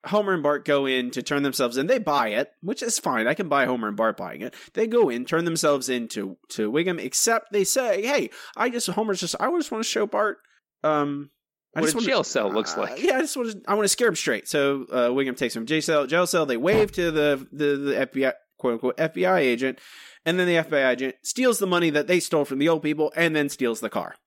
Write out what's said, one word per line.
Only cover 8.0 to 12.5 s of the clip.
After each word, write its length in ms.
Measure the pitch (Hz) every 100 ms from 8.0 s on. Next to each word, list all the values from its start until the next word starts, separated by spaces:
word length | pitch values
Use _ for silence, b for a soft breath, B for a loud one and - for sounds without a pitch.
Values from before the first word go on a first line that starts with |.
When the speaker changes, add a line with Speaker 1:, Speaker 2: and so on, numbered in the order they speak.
| 226
Speaker 1:
"Hey, 240 | 285 123 B B -
I 140 | 240
just, 180 | 156 -
Homer's 320 | 180 220 185
just, 160 | 175 -
I 100 | 240
just 200 | 339 294
wanna 120 | 220
show 220 | 226 - 208
Bart, 320 | 208 208 - _ b _ _
um, 480 | 156 151 143 143 143 _ _ _ _ 160
I 60 |
Speaker 2:
What 60 | 160
Speaker 1:
just 80 | 160
Speaker 2:
a 20 |
Speaker 1:
wanna, 100 | 233
Speaker 2:
jail 160 | 240
cell 280 | - 131 104